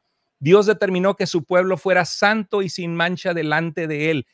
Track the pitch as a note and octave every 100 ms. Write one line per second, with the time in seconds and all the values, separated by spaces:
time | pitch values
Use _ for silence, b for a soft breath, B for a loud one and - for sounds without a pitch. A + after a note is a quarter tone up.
0 | _ _ _ - C#3 G3 G3+ G#3+ G3+ F#3
1 | F#3+ G3 F#3 F3 C#3 F3+ F#3 F3+ F#3+ F3+
2 | E3 - G#3 A3 G3 G3+ G3 - E3+ E3+
3 | E3+ F3+ F#3+ E3+ D3+ D3+ E3 D#3+ D#3+ D3+
4 | D#3 D#3 -